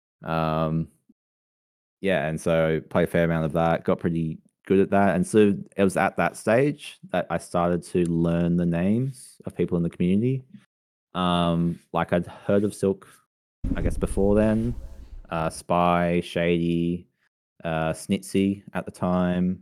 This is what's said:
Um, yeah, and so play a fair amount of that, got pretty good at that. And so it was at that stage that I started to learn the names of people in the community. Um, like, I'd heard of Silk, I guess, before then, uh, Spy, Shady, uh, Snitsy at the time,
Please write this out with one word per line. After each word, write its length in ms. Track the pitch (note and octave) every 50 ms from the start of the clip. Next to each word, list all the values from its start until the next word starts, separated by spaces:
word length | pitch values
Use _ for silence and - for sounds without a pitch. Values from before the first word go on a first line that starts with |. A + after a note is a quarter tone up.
| _ _ _ -
Um, 640 | - - D#2+ D#2+ D#2+ D#2+ D#2 D#2+ D#2+ D#2+ D#2+ D#2+ D#2+ - _ _ _ _ _ _ _ _ _ _ _ _ _ _ _ _ _ _ _ _ _ _
yeah, 280 | - G2 F#2 D2+ C#2+ D#2
and 120 | D#2 D2+
so 400 | - F2 E2 E2 D#2+ D#2 D#2+ D2+ - -
play 160 | - F2+ F2
a 40 | -
fair 160 | - F2 E2+
amount 220 | E2 E2 E2 D#2+
of 60 | D#2 C#2
that, 300 | E2 E2 E2 E2 - -
got 140 | - F2+ -
pretty 400 | - F2+ E2 E2 E2 D#2+ D#2 - _ _ _ _ -
good 120 | - F#2+ F#2+
at 120 | G2 D#2+
that. 260 | G2+ G2 G2+ G2 E2
And 100 | F2+ F2
so 280 | - - G#2+ G#2+ G2+ G2 - - - -
it 60 | -
was 140 | G2 F#2+ F2
at 200 | D2+ F#2 F#2+ -
that 200 | - E2+ D#2+ -
stage 640 | - - A#2+ A2 B2 C#3+ D3 C#3+ C#3+ - - - - - F#3
that 160 | - F2+ E2+ -
I 80 | E2+ F2
started 440 | - - - F2 E2+ F2 F2 F2 -
to 200 | - - F#2 E2+
learn 520 | E2 E2+ E2 E2+ E2+ E2+ E2+ F2 E2+ F2
the 100 | F2 F2
names 720 | F2 E2+ E2+ F2 G2 G#2+ A#2+ C3 C#3 C3 - - - - - -
of 120 | - -
people 200 | - F2 E2+ F2+
in 60 | F2
the 80 | E2+ E2
community. 540 | - - F2 F2+ F#2+ G2+ A#2 B2+ C3+ C3 - _ - - _ _ _ _ _ _ _ _ _ _ -
Um, 640 | F2+ F2+ F2 F2 F2 F2 E2+ E2+ E2+ E2+ E2+ E2+ - _ _
like, 200 | - E2+ E2+ -
I'd 140 | F2 F2 F2
heard 380 | - - - - - G2+ G2+ G#2
of 100 | G2+ -
Silk, 340 | - - G2 F#2+ - - - - _ _ _ _ _ _ _ _ _ - - -
I 80 | -
guess, 140 | E2 E2+ -
before 380 | - F2 - - G2+ G2 G2+ G2+
then, 400 | G#2+ G#2+ A2 A2 A2 A2+ A#2+ A#2 - - - - - - - - - - -
uh, 200 | E2+ E2 D#2+ D#2+
Spy, 720 | - - - - F2 F2 F2 F2 F2 F2 F2 F2 F2 F2+
Shady, 840 | F2 - - F2+ E2+ F2 F2 E2+ E2+ E2+ E2+ E2+ E2+ E2+ F2 F2+ F3+ _ _ _ _ _ _ _ _ _ _ _
uh, 300 | - E2 D#2+ D#2+ D#2+ D#2+
Snitsy 720 | D#2+ - - - G2 G2 - - - G2 G2 G2 G2 G2+ - - -
at 100 | F2+ -
the 60 | -
time, 720 | - - F#2+ F2+ F2+ F2+ F2+ F2+ F2+ F2+ F2+ F2+ F#2 F2